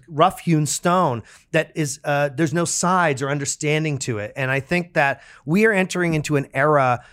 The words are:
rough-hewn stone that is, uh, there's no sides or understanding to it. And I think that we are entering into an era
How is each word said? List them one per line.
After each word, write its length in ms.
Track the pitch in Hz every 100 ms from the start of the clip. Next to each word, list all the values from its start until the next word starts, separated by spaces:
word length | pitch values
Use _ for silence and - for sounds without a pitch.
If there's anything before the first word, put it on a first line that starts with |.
| -
rough-hewn 600 | 147 175 - - 151 151
stone 560 | - 175 185 165 117 - - _
that 200 | 160 156
is, 240 | 170 143 -
uh, 240 | 156 143 143
there's 240 | 131 165
no 140 | 160 170
sides 560 | - 175 185 165 123
or 80 | 139
understanding 680 | 147 139 - 151 156 160 135
to 180 | - 107
it. 160 | 104 -
And 140 | 131
I 100 | 135
think 320 | 131 175 175
that 300 | 160 139 135 - - 139
we 180 | 180
are 80 | 220
entering 400 | 196 185 180 175
into 240 | 156 143 143
an 100 | 135
era 500 | 135 147 147 127 117 -